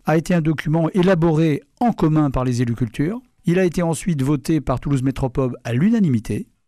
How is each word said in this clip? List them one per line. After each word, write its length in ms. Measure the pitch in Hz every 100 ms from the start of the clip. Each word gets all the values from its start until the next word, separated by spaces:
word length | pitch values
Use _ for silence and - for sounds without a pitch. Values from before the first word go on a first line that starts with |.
| -
a 100 | 160
été 200 | 160 175
un 60 |
document 500 | 156 151 165 160 160
élaboré 720 | 202 175 185 170 156 165 147 - _
en 120 | 240
commun 380 | - 160 156 147
par 160 | 131 127
les 160 | 120
élus 140 | 120 113
culture. 440 | 120 - 147 233 - _ -
Il 120 | 175
a 60 |
été 180 | 185 170
ensuite 400 | 170 156 - 156
voté 400 | 131 147 - 160
par 180 | - 131
Toulouse 220 | 156 139
Métropole 560 | 131 - 135 139 131 120
à 100 | -
l'unanimité 720 | 120 190 233 180 120 - 104 - _